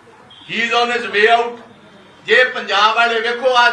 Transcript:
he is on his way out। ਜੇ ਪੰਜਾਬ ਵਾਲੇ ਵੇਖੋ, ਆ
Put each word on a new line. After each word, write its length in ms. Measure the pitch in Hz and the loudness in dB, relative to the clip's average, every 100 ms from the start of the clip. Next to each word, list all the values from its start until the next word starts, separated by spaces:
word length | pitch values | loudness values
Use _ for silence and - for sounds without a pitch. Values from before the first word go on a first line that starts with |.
| - - - - - | -20 -20 -20 -20 -12
he 100 | 202 | -6
is 100 | 233 240 | -4 -2
on 120 | 240 | -2
his 140 | 240 226 | -4 -4
way 120 | 202 220 240 | 0 2 2
out। 200 | 240 - - - - - - - - | 0 -8 -18 -20 -20 -20 -20 -18 0
ਜੇ 180 | 233 254 | 2 2
ਪੰਜਾਬ 400 | 240 202 196 214 226 | -2 -4 0 2 2
ਵਾਲੇ 240 | 233 226 | 0 -2
ਵੇਖੋ, 340 | 233 240 262 247 | -4 -2 0 2
ਆ 120 | 240 | 2